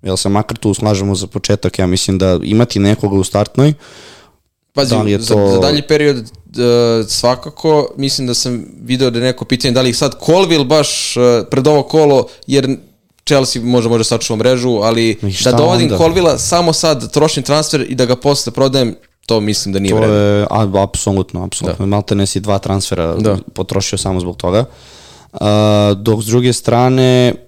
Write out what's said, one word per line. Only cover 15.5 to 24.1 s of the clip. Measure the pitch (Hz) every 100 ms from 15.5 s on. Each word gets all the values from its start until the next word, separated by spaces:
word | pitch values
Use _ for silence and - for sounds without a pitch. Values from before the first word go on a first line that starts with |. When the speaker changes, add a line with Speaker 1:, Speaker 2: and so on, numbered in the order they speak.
Speaker 2:
da | 123
dovodim | 156 180
Speaker 1:
onda? | 160 185
Speaker 2:
Colvillea | 165 175 170 127
samo | - 175 175
sad, | 160 165 143 113
trošim | - 156 151
transfer | 127 147 151 151
i | -
da | 127
ga | 123 123
posle | 143 139 -
prodajem, | 127 135 135 120 - _ _ -
to | 113
mislim | 104 104 101
da | 98
nije | 98
Speaker 1:
To | 107
Speaker 2:
vreme. | 110
Speaker 1:
je, | 104 104 104
a, | 101 107 104
apsolutno, | 98 98 - - 98 92 90
apsolutno. | 92 - 82 85
Speaker 2:
Da. | 98
Speaker 1:
Maltene | 101 - 101 98
si | 101
dva | 104 98
transfera | - 98 95 90 82
Speaker 2:
Da. | 85 107 95 -
Speaker 1:
potrošio | - 95 98 - 98
samo | 98